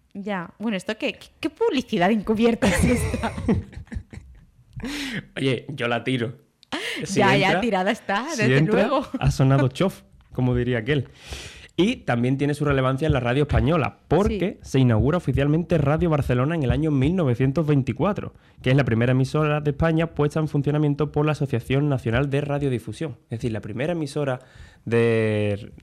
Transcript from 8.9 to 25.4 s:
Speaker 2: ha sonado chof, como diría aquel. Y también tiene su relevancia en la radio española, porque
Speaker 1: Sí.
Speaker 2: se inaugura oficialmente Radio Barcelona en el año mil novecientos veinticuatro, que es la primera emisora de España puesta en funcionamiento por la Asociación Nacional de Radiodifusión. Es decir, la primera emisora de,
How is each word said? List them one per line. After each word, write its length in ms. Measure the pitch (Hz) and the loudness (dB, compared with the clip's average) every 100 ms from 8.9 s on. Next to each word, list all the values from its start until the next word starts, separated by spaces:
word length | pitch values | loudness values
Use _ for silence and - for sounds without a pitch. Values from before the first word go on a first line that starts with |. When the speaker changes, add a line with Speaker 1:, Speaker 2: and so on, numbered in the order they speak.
| 285 - - | 0 -2 -2
Speaker 2:
ha 120 | 139 | -2
sonado 380 | - 135 135 127 | 2 2 4 2
chof, 340 | - 185 - - - _ | 0 -2 -2 -20 -20 _
como 220 | - 127 | -4 0
diría 240 | 123 120 120 | 0 0 -2
aquel. 300 | 110 143 - - - - - - - - | 0 -2 -2 -12 -16 -14 -16 -20 -10 0
Y 200 | 190 254 | 0 0
también 400 | - 120 123 135 | -2 0 0 0
tiene 180 | 143 | -2
su 100 | 143 | 0
relevancia 420 | 147 139 131 135 156 | 0 2 2 0 0
en 60 | |
la 60 | 139 | 0
radio 240 | 120 131 | 2 0
española, 540 | 147 123 120 165 117 - _ | 2 2 2 2 0 -6 _
porque 500 | 156 208 214 185 - | 2 2 0 -4 -4
Speaker 1:
Sí. 80 | - | -2
Speaker 2:
se 60 | 139 | 2
inaugura 360 | 127 107 120 175 | 4 4 2 0
oficialmente 600 | 156 131 143 156 175 170 | 0 0 2 0 2 2
Radio 320 | 139 156 175 | 2 2 2
Barcelona 440 | 151 - 123 135 | 0 0 0 0
en 80 | 170 | 0
el 60 | 123 | 0
año 200 | 123 156 | 0 2
mil 260 | 143 135 185 | 2 2 2
novecientos 500 | 147 117 131 135 151 | 0 2 2 2 2
veinticuatro, 680 | 147 123 110 180 - - - _ - | 2 0 -2 -2 -2 -8 -16 _ -6
que 100 | 127 | 2
es 60 | 135 | 2
la 80 | |
primera 280 | 127 113 123 | 4 2 4
emisora 480 | 127 131 151 151 147 | 2 2 0 0 0
de 100 | 147 | -2
España 380 | 143 165 160 165 | 0 2 2 0
puesta 240 | 151 147 160 | 0 0 0
en 80 | 156 | 0
funcionamiento 640 | 147 143 147 151 143 147 | 0 0 2 0 0 -2
por 120 | 147 | 0
la 80 | 151 | 0
Asociación 560 | 143 139 113 - 135 147 | 0 -2 -2 0 0 2
Nacional 400 | 131 117 117 143 | 0 0 0 0
de 120 | 139 | -2
Radiodifusión. 680 | 143 143 139 123 - 104 160 123 | -2 -2 -2 -2 -6 -10 -10 -10
Es 140 | _ 113 | _ -6
decir, 140 | 123 | -4
la 80 | 107 | -6
primera 300 | 101 110 151 | -8 -6 -4
emisora 480 | 170 147 151 139 127 - - - - | -2 -4 -4 -4 -4 -8 -20 -20 -14
de, 880 | - 117 117 113 110 107 | 0 2 4 4 2 0